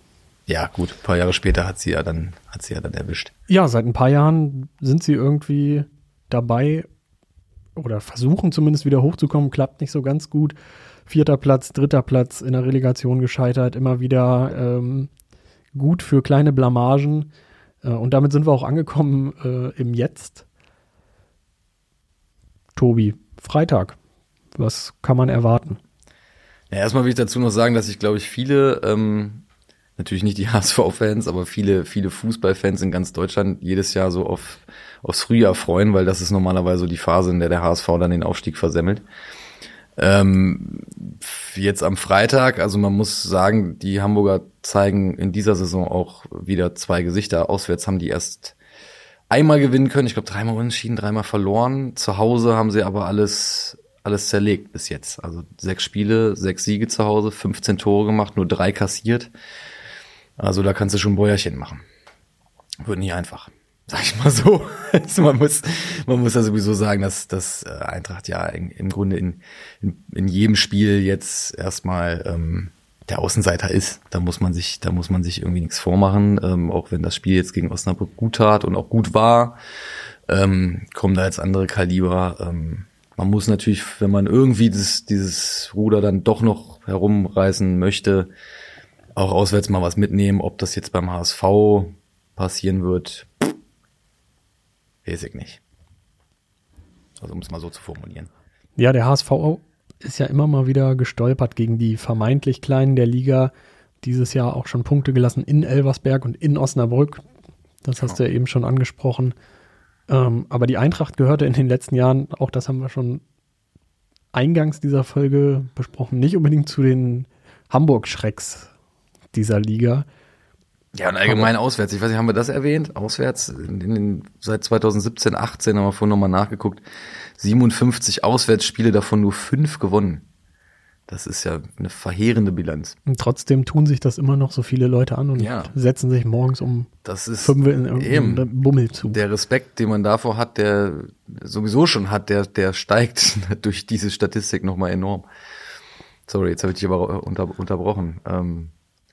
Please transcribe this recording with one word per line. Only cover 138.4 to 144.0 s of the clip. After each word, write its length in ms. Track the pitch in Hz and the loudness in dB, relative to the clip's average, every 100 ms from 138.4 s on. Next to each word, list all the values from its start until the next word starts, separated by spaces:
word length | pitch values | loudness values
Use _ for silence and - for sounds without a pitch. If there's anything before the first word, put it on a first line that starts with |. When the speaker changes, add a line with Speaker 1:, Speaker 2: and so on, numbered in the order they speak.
| 127 127 | -2 0
Speaker 2:
Bummel 280 | 135 139 117 | 2 4 2
zu. 200 | - 110 | -2 -4
Speaker 1:
der 200 | 107 104 | -2 0
Respekt, 480 | 104 - 127 - - | -2 -2 -2 -4 -4
den 120 | 113 | 0
man 120 | 107 | 0
davor 340 | 104 113 123 110 | 2 2 0 -2
hat, 180 | 117 - | -4 -2
der 380 | 104 101 101 76 - - - 113 | 0 2 0 -4 -12 -18 -20 -18
sowieso 440 | - - 107 113 165 | -10 -6 0 4 4
schon 240 | 113 95 | 2 -2
hat, 180 | 104 - | -2 0
der, 160 | 101 95 | -2 0
der 260 | - 95 | 0 -2
steigt 640 | 95 - 104 120 - - 104 90 | -2 0 2 2 2 0 0 -4
<laughs> 120 | 104 | -4
durch 240 | 107 95 - | -4 -4 -4
diese 240 | 110 | -4